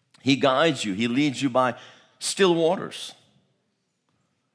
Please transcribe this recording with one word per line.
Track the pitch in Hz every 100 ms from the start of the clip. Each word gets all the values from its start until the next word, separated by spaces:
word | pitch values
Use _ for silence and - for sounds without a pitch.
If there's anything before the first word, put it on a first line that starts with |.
| _ _
He | 127 135
guides | 139 131 165 131 107
you. |
He | 95 120
leads | 123 147 123
you | 135
by | 123 127 - - - _ -
still | - - 190
waters. | 170 160 196 - - - - _ _ _ _ _ _ _ _ _ _ _ _ _